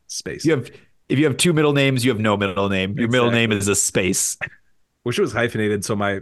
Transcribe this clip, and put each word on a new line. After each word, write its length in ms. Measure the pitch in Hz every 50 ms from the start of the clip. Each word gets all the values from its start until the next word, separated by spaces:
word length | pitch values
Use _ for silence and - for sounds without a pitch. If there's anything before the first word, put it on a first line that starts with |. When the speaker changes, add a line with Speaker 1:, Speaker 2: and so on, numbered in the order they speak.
| _
Speaker 1:
Space. 380 | - - - - 92 71 - -
Speaker 2:
You 80 | 160
have, 180 | 156 135 131 - - - _ _ _ _ _ _
if 100 | - 131
you 60 | 156
have 120 | 151 123
two 160 | - - 175
middle 200 | 165 151 151 147
names, 320 | 143 143 139 135 131 127 117
you 80 | 131
have 80 | 117 104
no 160 | 110 110 104
middle 320 | 101 101 98 90 95 98 98
name. 280 | 98 95 95 95 104
Your 120 | - 120 110
middle 240 | 123 127 120 117
name 180 | 117 117 117 113
Speaker 1:
Exactly. 60 | 107 101
Speaker 2:
is 100 | 98 101
a 60 | 98
space. 640 | - - - - 117 95 92 95 - - - - - - - - _ _ _ _ _ _ _ _ _
Speaker 1:
Wish 160 | _ 120 120 202
it 40 |
was 100 | 196 143
hyphenated 520 | - 120 117 120 - 110 107 104 104 104 92
so 120 | - 113
my 240 | 101 101 101 98 98